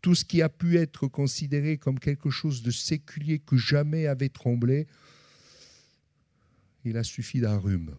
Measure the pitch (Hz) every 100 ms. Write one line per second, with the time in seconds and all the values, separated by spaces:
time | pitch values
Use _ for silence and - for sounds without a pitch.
0 | 180 175 - 170 160 _ 170 170 160 -
1 | 135 - 139 - 147 147 147 151 - 135
2 | - 143 151 127 156 127 117 117 - 156
3 | - - 147 151 - 131 117 147 147 160
4 | 156 131 135 - 127 120 120 139 156 _
5 | - - _ _ _ - - - _ _
6 | _ _ _ _ _ _ _ _ 120 113
7 | 113 - 113 135 117 104 98 92 80